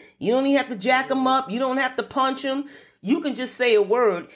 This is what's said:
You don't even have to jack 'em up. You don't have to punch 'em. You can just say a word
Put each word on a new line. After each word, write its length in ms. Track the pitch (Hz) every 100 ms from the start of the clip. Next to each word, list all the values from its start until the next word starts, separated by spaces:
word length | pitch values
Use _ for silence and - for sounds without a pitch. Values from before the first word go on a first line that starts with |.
| - _
You 120 | 185
don't 140 | 254 277
even 120 | 277
have 120 | -
to 60 | 214
jack 340 | 226 262 262
'em 160 | 269 262
up. 240 | 262 180
You 100 | 233
don't 180 | 262 262
have 180 | 262 262
to 60 |
punch 420 | 202 277 262 262 269
'em. 200 | 269 277 - - _
You 200 | 196 311
can 120 | 294
just 220 | 226 254 -
say 180 | 240
a 80 | 214
word 460 | 190 240 226 175 -